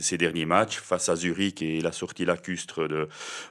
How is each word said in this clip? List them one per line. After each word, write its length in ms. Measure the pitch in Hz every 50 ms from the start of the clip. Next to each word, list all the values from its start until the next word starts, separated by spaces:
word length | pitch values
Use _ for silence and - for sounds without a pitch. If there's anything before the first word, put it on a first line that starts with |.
ces 160 | 78 - 92 82
derniers 280 | 85 82 80 85 80
matchs, 320 | 80 85 98 110 110 - -
face 320 | - - 92 87 - -
à 80 | 85 82
Zurich 440 | 85 90 82 90 98 101 87 -
et 200 | 85 78 80 80
la 100 | 80 85
sortie 320 | 82 - - 87 - - 90
lacustre 640 | 85 87 85 - - 90 85 - - - - 80 76
de, 220 | 78 78 76 76 - - - - - - - -